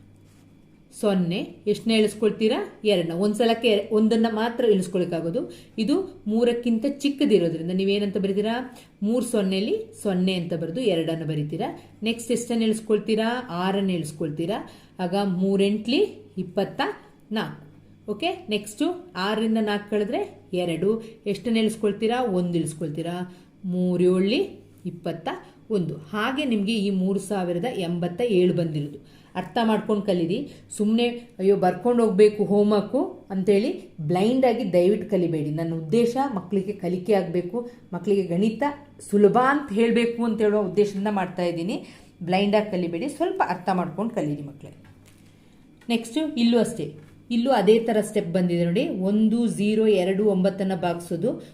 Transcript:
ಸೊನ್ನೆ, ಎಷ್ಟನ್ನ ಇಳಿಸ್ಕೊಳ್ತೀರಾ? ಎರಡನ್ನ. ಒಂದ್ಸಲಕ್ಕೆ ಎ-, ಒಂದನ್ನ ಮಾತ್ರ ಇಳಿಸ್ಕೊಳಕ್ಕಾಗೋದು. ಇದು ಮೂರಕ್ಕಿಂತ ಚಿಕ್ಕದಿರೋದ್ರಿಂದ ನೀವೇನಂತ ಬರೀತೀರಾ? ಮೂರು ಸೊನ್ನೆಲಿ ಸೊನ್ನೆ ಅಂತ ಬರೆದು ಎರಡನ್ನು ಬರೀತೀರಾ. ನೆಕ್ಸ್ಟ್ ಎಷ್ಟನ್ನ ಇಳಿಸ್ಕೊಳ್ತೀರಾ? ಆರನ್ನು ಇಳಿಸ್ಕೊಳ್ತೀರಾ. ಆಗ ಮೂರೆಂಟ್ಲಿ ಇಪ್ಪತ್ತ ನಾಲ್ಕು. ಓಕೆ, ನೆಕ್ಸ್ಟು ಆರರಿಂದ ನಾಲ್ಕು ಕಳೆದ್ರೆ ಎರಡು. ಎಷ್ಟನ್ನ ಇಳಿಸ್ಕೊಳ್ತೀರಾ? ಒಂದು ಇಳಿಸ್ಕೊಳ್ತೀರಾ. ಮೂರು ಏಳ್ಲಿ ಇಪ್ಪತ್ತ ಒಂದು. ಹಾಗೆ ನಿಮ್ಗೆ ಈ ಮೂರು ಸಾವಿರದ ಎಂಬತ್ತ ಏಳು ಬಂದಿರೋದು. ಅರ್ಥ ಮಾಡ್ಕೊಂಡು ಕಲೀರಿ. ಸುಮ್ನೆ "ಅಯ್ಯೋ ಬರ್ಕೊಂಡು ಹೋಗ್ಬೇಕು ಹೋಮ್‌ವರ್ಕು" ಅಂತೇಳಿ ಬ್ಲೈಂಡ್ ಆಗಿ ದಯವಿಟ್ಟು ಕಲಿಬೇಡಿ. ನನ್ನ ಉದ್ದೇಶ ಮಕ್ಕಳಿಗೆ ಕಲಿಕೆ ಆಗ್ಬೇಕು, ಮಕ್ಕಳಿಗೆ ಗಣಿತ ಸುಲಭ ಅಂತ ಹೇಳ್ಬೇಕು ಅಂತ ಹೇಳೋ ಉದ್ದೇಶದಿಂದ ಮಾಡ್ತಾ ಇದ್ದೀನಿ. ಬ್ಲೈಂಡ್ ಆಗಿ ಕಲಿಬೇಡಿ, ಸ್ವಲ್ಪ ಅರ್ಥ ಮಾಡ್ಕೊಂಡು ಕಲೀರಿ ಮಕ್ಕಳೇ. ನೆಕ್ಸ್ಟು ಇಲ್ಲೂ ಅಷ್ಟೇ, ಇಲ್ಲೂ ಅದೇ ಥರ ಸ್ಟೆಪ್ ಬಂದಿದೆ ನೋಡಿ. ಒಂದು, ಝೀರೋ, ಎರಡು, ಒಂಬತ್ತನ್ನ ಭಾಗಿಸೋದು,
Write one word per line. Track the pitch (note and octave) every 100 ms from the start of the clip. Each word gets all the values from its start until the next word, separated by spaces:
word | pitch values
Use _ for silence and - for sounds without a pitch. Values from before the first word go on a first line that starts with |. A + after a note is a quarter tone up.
| - - - - - - - - - -
ಸೊನ್ನೆ, | G#3+ F#3+ E3+ G3 E4 - G#3
ಎಷ್ಟನ್ನ | G#3 A3+
ಇಳಿಸ್ಕೊಳ್ತೀರಾ? | A3 G#3 - G#3+ - A3 D#4+ F#4+ -
ಎರಡನ್ನ. | G#3+ F#3 E3
ಒಂದ್ಸಲಕ್ಕೆ | E3 G#3 G#3+ A3+ - A#3+
ಎ-, | G#3 -
ಒಂದನ್ನ | A3 A3 A3+ A3+
ಮಾತ್ರ | G#3+ A#3 A#3
ಇಳಿಸ್ಕೊಳಕ್ಕಾಗೋದು. | A#3 F#3+ - F#3 F3 E3 E3 A3 - - - -
ಇದು | G#3+ F4+ F#4+ - G#3
ಮೂರಕ್ಕಿಂತ | A3 A#3+ A#3 A#3+ A3 C#4+ -
ಚಿಕ್ಕದಿರೋದ್ರಿಂದ | C#4 - A#3+ F#3+ E3+ D#3+ E3+
ನೀವೇನಂತ | F#3+ G3 G3+ G3+ G3
ಬರೀತೀರಾ? | G3 G3 G#3+ A#3+ C4 - - -
ಮೂರು | G3+ B3
ಸೊನ್ನೆಲಿ | A#3+ G#3+ F#3+ F#3+ A3+ A4 - -
ಸೊನ್ನೆ | G#3 F#3 F#3
ಅಂತ | F#3 D#3+
ಬರೆದು | E3 E3 F#3+
ಎರಡನ್ನು | A#3 E3 D#3+ D#3+ D#3
ಬರೀತೀರಾ. | D3+ D3 E3 C#4 - - -
ನೆಕ್ಸ್ಟ್ | A3 A3+ -
ಎಷ್ಟನ್ನ | A#3 - A#3
ಇಳಿಸ್ಕೊಳ್ತೀರಾ? | A3+ G#3+ - G#3 G#3+ A3 A3+ B3 B3
ಆರನ್ನು | F3 F#3 G3 G3
ಇಳಿಸ್ಕೊಳ್ತೀರಾ. | F3 D3+ - E3 D3+ C#3+ A#3+ - - - -
ಆಗ | F3+ G3
ಮೂರೆಂಟ್ಲಿ | G3+ F3+ F#3+ G3 G3+ G#3+ A3 D4 G#4+ - - F#3
ಇಪ್ಪತ್ತ | F3+ G3+ F#3 - E4+ - - - -
ನಾಲ್ಕು. | G#3+ D#3 - - - - - -
ಓಕೆ, | G#3 - F#4+ -
ನೆಕ್ಸ್ಟು | G#3 - - D#4+ F4 - F3+
ಆರರಿಂದ | G3 A3 A3 A3
ನಾಲ್ಕು | G#3 G#3 -
ಕಳೆದ್ರೆ | G#3 G3+ D#4+ G4+ - -
ಎರಡು. | F3+ F3 D#3+ G3 A3+ - - G#3
ಎಷ್ಟನ್ನ | G3 A#3+ A3+
ಇಳಿಸ್ಕೊಳ್ತೀರಾ? | A3 - G#3 G3+ A3 B3
ಒಂದು | A#3+ F3+ F3 E3+
ಇಳಿಸ್ಕೊಳ್ತೀರಾ. | D3+ - D#3+ D3+ E3 F3 F3+ - - _
ಮೂರು | F#3 F3+ F3+ F3
ಏಳ್ಲಿ | F3+ F#3 G3 D4 G4 - - - F3
ಇಪ್ಪತ್ತ | - F3 E3 - F#4 - - -
ಒಂದು. | G#3 D#3+ -
ಹಾಗೆ | - G#3+ A3+ C4+
ನಿಮ್ಗೆ | C#4+ G#3+ G3
ಈ | A3+ G3+
ಮೂರು | F#3+ F#3+ G3
ಸಾವಿರದ | F#3+ G3+ F3 F3 A#3+
ಎಂಬತ್ತ | G3 E3+ F3 F3 F3
ಏಳು | B3 F#3 F3+
ಬಂದಿರೋದು. | E3+ E3 D3+ C#3+ - - - -
ಅರ್ಥ | F#3 F3+ A#3+
ಮಾಡ್ಕೊಂಡು | A3+ G#3+ A3 G#3
ಕಲೀರಿ. | G3 F3+ E3 A3+ C#4+ - - -
ಸುಮ್ನೆ | G#3+ A3+ A#3+
"ಅಯ್ಯೋ | A#3+ - - F#3+ F#3+
ಬರ್ಕೊಂಡು | F3+ F3+ A#3+ A#3+
ಹೋಗ್ಬೇಕು | A3 F#3 G#3 G#3
ಹೋಮ್‌ವರ್ಕು" | F3 G#3 G#3 G#3 G3+ C4+ F#4+ - -
ಅಂತೇಳಿ | F#3+ F#3 F#3 C4 F#4+ - -
ಬ್ಲೈಂಡ್ | D3+ F3+ G#3+ C4 B3+
ಆಗಿ | A3 G3+
ದಯವಿಟ್ಟು | F3 F3+ G#3+ -
ಕಲಿಬೇಡಿ. | F#3 E3 D#3 D3
ನನ್ನ | D3+ E3
ಉದ್ದೇಶ | E3 D#3+ A3+ A#3 B3+ C#4
ಮಕ್ಕಳಿಗೆ | G3 - G3 G3
ಕಲಿಕೆ | G3+ F3 F3+ F3+
ಆಗ್ಬೇಕು, | G3 E3+ F3 F3 A#3+ A#3+ - -
ಮಕ್ಕಳಿಗೆ | F3 F#3+ G3
ಗಣಿತ | F3 E3+ A3 A3 C#4+ C#4+ - - -
ಸುಲಭ | G3+ G3+ A#3 C4
ಅಂತ | C#4+ C#4+
ಹೇಳ್ಬೇಕು | G3+ A#3 A3+ A#3 A#3
ಅಂತ | A#3 A3
ಹೇಳೋ | G#3+ G#3+
ಉದ್ದೇಶದಿಂದ | F#3+ F3 G3+ G3 G#3
ಮಾಡ್ತಾ | G3+ F3+ F3+
ಇದ್ದೀನಿ. | F3 E3+ F3 C#4 - - - -
ಬ್ಲೈಂಡ್ | E3+ F#3 G3+ G#3
ಆಗಿ | G3+
ಕಲಿಬೇಡಿ, | F3+ E3+ E3+ C#4
ಸ್ವಲ್ಪ | - F4+ F#4+ -
ಅರ್ಥ | F3+ -
ಮಾಡ್ಕೊಂಡು | F3+ D#3 D3+ A3+
ಕಲೀರಿ | G3+ D3+ C#3+
ಮಕ್ಕಳೇ. | C#3+ - - - - - - - - - - - - - -
ನೆಕ್ಸ್ಟು | A3+ - D4+ D#4
ಇಲ್ಲೂ | A#3+ A#3 A#3+
ಅಷ್ಟೇ, | - - D3 - - - -
ಇಲ್ಲೂ | A#3 B3+
ಅದೇ | A#3+ F#3+ A3
ಥರ | A3+ G#3+
ಸ್ಟೆಪ್ | G3+ G#3 E3+
ಬಂದಿದೆ | F3+ F3+ E3+
ನೋಡಿ. | E3+ F#3 D#4+
ಒಂದು, | G#3 F#3+ G#3 A3 A#3 A3+
ಝೀರೋ, | E3 G#3 A3 A3
ಎರಡು, | F#3+ F3+ F#3+
ಒಂಬತ್ತನ್ನ | G#3+ F#3 F#3+ F#3+ F#3+
ಭಾಗಿಸೋದು, | F3+ F3 E3+ - E3+ A3+ - -